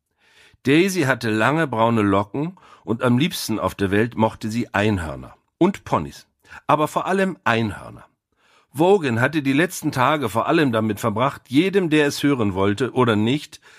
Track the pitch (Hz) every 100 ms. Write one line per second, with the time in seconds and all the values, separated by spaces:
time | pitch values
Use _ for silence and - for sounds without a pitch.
0 | _ _ _ _ _ _ - 151 190 185
1 | 135 123 117 110 113 156 156 117 113 113
2 | 101 98 104 131 160 190 - - - 117
3 | 127 123 175 - - 104 90 - 98 98
4 | 120 120 110 - 113 113 - 98 107 101
5 | 80 67 64 - _ - 175 - - 117
6 | 73 - - _ _ - - 120 151 -
7 | 165 190 190 160 - 113 110 - - -
8 | - _ _ _ _ _ _ 123 175 202
9 | 143 113 131 160 135 135 180 - 156 131
10 | 127 156 120 110 110 165 143 113 110 101
11 | 120 104 135 - - 127 190 196 175 151
12 | 143 - 143 135 104 92 98 104 127 -
13 | 120 104 110 147 - - _